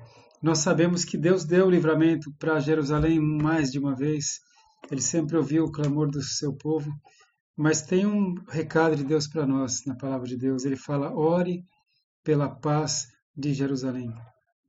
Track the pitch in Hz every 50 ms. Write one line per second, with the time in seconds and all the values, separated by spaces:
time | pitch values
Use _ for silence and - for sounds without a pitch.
0 | - - - - - _ _ _ 151 160 160 147 - 185 165 147 170 175 175 -
1 | - - - 147 147 175 190 185 156 151 175 185 190 185 180 165 151 156 151 151
2 | 160 165 160 151 - - - - - 160 156 156 143 151 156 156 143 139 151 151
3 | 147 160 165 160 151 151 151 151 151 156 160 160 143 127 131 143 139 139 135 123
4 | 139 151 156 147 147 - - - _ _ _ _ _ _ _ _ - - 147 127
5 | - - - 170 156 147 165 160 139 135 151 160 160 151 - 147 147 143 143 151
6 | 151 147 143 147 147 - - - 151 143 117 - - 151 156 156 147 151 147 -
7 | - _ _ _ _ _ _ _ _ _ _ - 147 151 156 151 - - 185 185
8 | 202 208 208 208 202 185 175 180 - - - 160 156 156 - 160 160 165 151 143
9 | 139 135 156 156 147 - - 160 147 135 135 135 135 120 - - - 143 120 -
10 | 143 135 135 127 123 120 127 117 127 135 135 127 127 139 135 131 - - 143 143
11 | 139 160 262 175 156 160 170 180 180 180 175 180 - _ _ _ _ _ _ _
12 | _ _ _ _ - - 151 147 143 131 - - - 151 147 151 151 143 - -
13 | - - _ _ _ _ _ 156 139 147 139 - 139 139 139 127 127 131 123 127
14 | 123 117 113 113 - - _ _ _ _ _ _ _